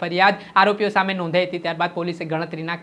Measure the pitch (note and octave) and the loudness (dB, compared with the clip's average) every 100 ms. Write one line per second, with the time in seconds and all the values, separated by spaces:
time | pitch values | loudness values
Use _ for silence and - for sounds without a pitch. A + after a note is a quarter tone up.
0 | F3 F3 G3 G3 - F#3+ G3+ G#3 G3+ G3+ | -2 4 4 2 0 4 4 4 0 2
1 | F#3+ F#3+ E3 F3 F3+ F3+ E3+ E3 F3 F3 | 0 0 0 0 0 -2 -4 -2 -2 -2
2 | F3 E3 D#3+ D#3+ E3 D#3+ E3 E3+ | -6 -6 -4 -4 -4 -6 -8 -8